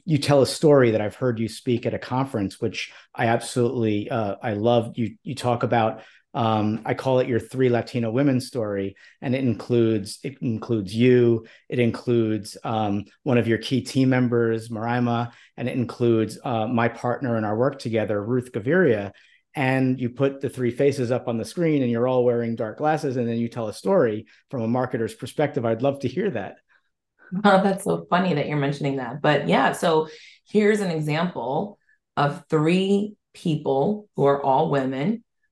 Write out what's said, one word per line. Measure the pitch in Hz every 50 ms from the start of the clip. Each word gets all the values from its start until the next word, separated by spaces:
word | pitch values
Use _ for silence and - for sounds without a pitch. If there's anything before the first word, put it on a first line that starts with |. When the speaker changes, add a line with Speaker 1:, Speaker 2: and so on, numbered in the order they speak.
| -
Speaker 1:
you | - 156
tell | 139 - - 147 139
a | 127
story | - - - - 151 147 139 127 117
that | 107 110
I've | 104 104 -
heard | - 131 127 117 110
you | 113
speak | 104 - - - 127 120 113 -
at | 117 107
a | -
conference, | - - 123 131 135 135 - 110 98 98 - -
which | 120 110 - - - - - - - _ -
I | - 131
absolutely, | 113 117 120 - - - 127 120 120 135 127 113 110 104 104 104 -
uh, | 139 117 107 101 98 - -
I | 123
love. | 104 104 107 117 120 120 110 110 95
You, | - 117 104 - - -
you | - 131
talk | - - 123 120 117 -
about, | 110 120 117 110 110 110 - - - - _ _ _ -
um, | 135 113 113 113 107 104 107 110 113 -
I | 135 123
call | - - 135 131 127
it | 127 135
your | 120 110
three | 110 - - 127 131 127
Latino | 120 113 110 - - 123 117 113
women | 110 127 143 143 127 123
story. | 120 - - 127 110 104 101 98 98 98 - _ - - _ -
And | - 139 123
it | 135 135
includes, | 123 107 - - - 123 120 113 110 113 107 98 107 - - -
it | 143 127 -
includes | - 123 113 107 - - 117 110 98 92 101
you, | 113 123 127 123 123 120 117 117 113 - - - - _ -
it | - 123
includes, | 120 117 113 - - 127 120 117 113 110 107 107 95 - - - -
um, | 139 113 110 107 104 101 104 101 - _ _ -
one | 143 123
of | 120 110
your | 113 113 107
key | - - 135 123
team | - - - 135 131 131
members, | 131 127 127 120 120 120 117 113 113 113 110
Maraima, | 117 117 107 113 117 120 123 120 120 117 117 120 120 - - - _ _
and | - 123 123
it | -
includes, | 135 117 - - - 123 120 117 110 110 104 - - -
uh, | 135 120 110 110
my | 110 123 117 117 117
partner | 117 - - 123 120 - 143 123 117
in | 113 107
our | 104 107
work | 113 123 147 - -
together, | - 120 110 110 107 104 107 101
Ruth | 98 113 127 127 120 -
Gaviria. | - 120 101 127 165 190 180 139 110 104 98 101 - _ _ _ _ _ _ _ -
And | 156 135 131 131 131 131 127 127 139
you | 135 117
put | 123 139 139 139 139 139
the | - 120
three | - 127 127 120
faces | 120 - 139 143 - 135 123 113 127
up | 117 - 127
on | 117
the | 113 107
screen | - - 180 170 160 151 143
and | 131 120
you're | 117 117 120 127
all | 127 127 120
wearing | 123 117 120 117 117 117
dark | 110 117 110 104 -
glasses. | 151 151 156 147 151 143 123
And | 127 117
then | 117 117
you | 117 117
tell | 117 - 123 113 107
a | -
story | - - 190 196 185 135 113 107 107 110 _ _ _ _ _
from | - 127 113
a |
marketer's | 110 120 127 131 127 - 120 113 107 -
perspective. | - - - - - 151 143 147 147 117
I'd | 113 113 113
love | 127 139 139 139
to | - 120
hear | - - 220 202
that. | 135 107 92 - - _ _ _ _ _ _ _ _ _ _ _ _ _ - - 185 190 208
Speaker 2:
Oh, | 208 196 190 196
that's | 196 190 185 -
so | 185 170 170 -
funny | - 180 180 185 180 147
that | 147 135
you're | 143 147
mentioning | 147 139 143 147 - 156 139 135
that. | 135 123 117 123 147
But | - 151 147 143 147
yeah, | 165 190 247 269 -
so | - - - 175 160 156 156 156 - - - - - _ _
here's | _ - 208 208 208 220 208
an | 202 180
example | 160 156 151 151 147 160 175 180 - 131 117 123 139 160 208 208 - _ _ _ _ _ _ _ -
of | 139 143 143 - - - -
three | 160 156 151 160 175 185 190 196 202 202 208 214 - _ _ _ -
people | - - 180 165 151 - 135 135 135 143 208 214 208 - _ -
who | - 143
are | 139 139 139 -
all | 135 135 139 165 165
women, | 143 139 131 131 135 131 147 196 233 226 - _ _ _ _ _